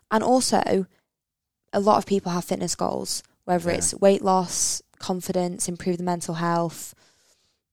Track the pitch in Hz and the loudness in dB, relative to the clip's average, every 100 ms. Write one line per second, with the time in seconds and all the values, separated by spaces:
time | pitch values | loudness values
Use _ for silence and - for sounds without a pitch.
0 | _ 220 226 254 247 202 - 196 185 _ | _ 0 4 2 4 2 2 0 -2 _
1 | _ _ _ _ _ _ _ 202 202 208 | _ _ _ _ _ _ _ 0 4 4
2 | - 196 180 175 - 190 175 - - 65 | 2 -2 -2 -6 -4 -4 -4 -2 -2 -2
3 | - - - _ - 180 170 - 170 - | -6 -8 -8 _ -2 -2 0 -2 -2 4
4 | 196 196 196 190 180 - - - - _ | 4 4 4 2 0 -2 -2 -2 -8 _
5 | - 185 - 180 175 180 - 175 190 175 | -6 -4 -2 -2 -2 -2 -6 -4 -4 -2
6 | 180 175 - 165 170 170 170 - - - | -2 -2 -4 -2 0 0 0 -4 -14 -18
7 | _ _ _ _ _ _ _ | _ _ _ _ _ _ _